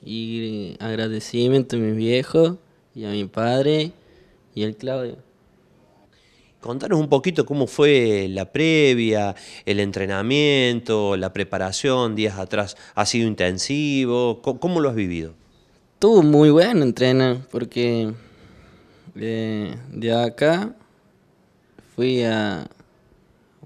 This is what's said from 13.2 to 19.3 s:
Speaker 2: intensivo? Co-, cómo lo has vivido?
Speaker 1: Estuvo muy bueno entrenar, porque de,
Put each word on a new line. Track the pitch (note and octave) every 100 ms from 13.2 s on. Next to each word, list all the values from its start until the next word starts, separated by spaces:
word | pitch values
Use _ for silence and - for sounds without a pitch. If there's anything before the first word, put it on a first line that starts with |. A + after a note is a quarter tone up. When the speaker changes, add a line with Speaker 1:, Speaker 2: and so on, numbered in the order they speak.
| A2+
Speaker 2:
intensivo? | G2 F2+ F#2 - C#3+ D3 C#3 B2+ B2 A#2+ A2+
Co-, | C#3 B2
cómo | F3 E3+
lo | C#3
has | A2
vivido? | F#2+ E2+ D#2+ E2 _ _ _ _ _
Speaker 1:
Estuvo | - G#3 A3
muy | D3+ D3 D3+
bueno | D3+ G3+ G#3
entrenar, | C3 A2+ B2+ C3 C3 B2 C3+
porque | B2 A#2 A#2+ A#2+ A#2 A2 A#2 - - - - - - _ _ -
de, | - A2